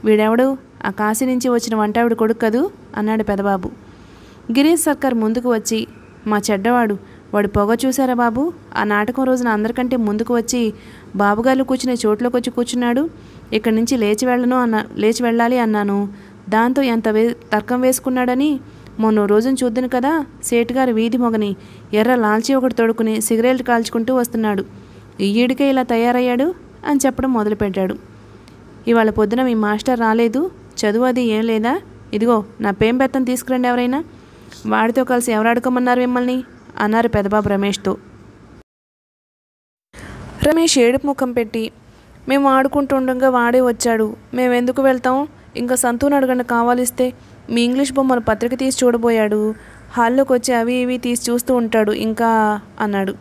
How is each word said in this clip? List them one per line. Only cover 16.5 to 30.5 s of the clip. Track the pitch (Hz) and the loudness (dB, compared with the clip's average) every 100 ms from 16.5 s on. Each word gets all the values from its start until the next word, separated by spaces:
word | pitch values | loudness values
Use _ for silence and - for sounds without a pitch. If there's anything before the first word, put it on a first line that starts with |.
| 208 233 262 | 0 2 2
ఎంత | 269 226 220 | 0 0 0
వే-, | 214 233 - - | 2 0 -2 -4
తర్కం | 214 208 247 | -4 -2 0
వేసుకున్నాడని. | 254 262 262 254 247 247 294 277 - - - - | 0 0 -2 -2 0 0 0 -2 -8 -20 -20 -2
మొన్న | 220 214 202 | 0 2 4
రోజున | 208 240 262 | 2 2 0
చూద్దును | 247 233 254 | -2 -2 -2
కదా, | 254 262 320 277 - | -2 0 -2 -4 -10
సేటుగారు | - 233 233 247 262 | -2 -2 0 0 0
వీధి | 220 226 240 | 2 0 0
మొగని | 240 220 208 190 - - - | 0 0 -2 -4 -12 -20 -4
ఎర్ర | 208 226 254 | 0 2 2
లాల్చీ | 214 214 226 269 | 2 0 2 0
ఒకటి | 254 | 0
తొడుక్కుని | 233 226 226 220 220 | 0 0 2 -2 -2
సిగరెట్ | 220 226 240 254 | 0 2 2 0
కాల్చుకుంటూ | 254 233 226 233 226 262 | 0 0 0 -4 0 0
వస్తున్నాడు. | 240 226 220 196 - - - - - - | 0 -2 -2 -2 -4 -12 -20 -20 -20 -4
ఈయుడికే | 196 208 247 262 277 | -2 2 0 2 2
ఇలా | 269 | 2
తయారయ్యాడు" | 254 233 240 247 254 247 294 370 - - - | 0 0 2 2 0 0 -2 -4 -14 -12 -2
అని | 285 269 | 0 0
చెప్పడం | 269 262 | -2 -2
మొదలుపెట్టాడు. | 240 208 208 208 190 190 - - - - - - - - - - | 0 -2 -2 -2 -2 -4 -6 -14 -20 -20 -20 -20 -20 -20 -12 0
"ఇవాళ | 233 220 | 2 2
పొద్దున | 214 214 233 | 2 0 0
మీ | 262 | 0
మాస్టర్ | 226 208 214 - 247 | 0 0 -2 -2 0
రాలేదు, | 233 220 233 233 359 | 0 2 2 0 -4